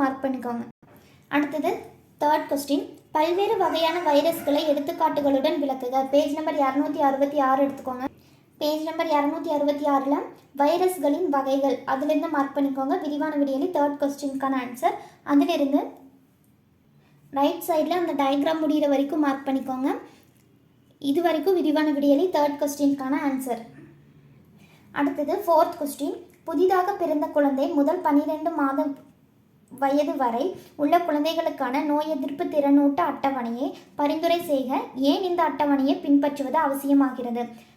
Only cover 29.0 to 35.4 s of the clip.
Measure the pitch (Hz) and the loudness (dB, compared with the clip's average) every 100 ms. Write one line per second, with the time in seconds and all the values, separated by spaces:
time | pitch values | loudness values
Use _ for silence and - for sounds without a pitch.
29 | - _ _ _ _ _ - - 277 285 | -16 _ _ _ _ _ -16 -4 0 2
30 | 294 285 247 233 370 - - - 285 339 | 0 0 0 0 -4 -6 -12 -2 2 2
31 | 339 294 320 330 320 294 247 277 302 294 | 2 0 0 0 -2 -2 -2 -2 0 0
32 | 311 285 277 - 285 294 277 285 285 285 | 0 -4 -4 -4 -2 2 6 6 6 2
33 | 320 - 277 262 233 240 349 - - - | -2 0 -2 -2 -4 -4 -6 -8 -12 -2
34 | 294 320 339 339 339 277 247 311 494 254 | -2 0 2 0 0 -2 0 -4 -4 -2
35 | 277 359 370 349 | 2 2 0 0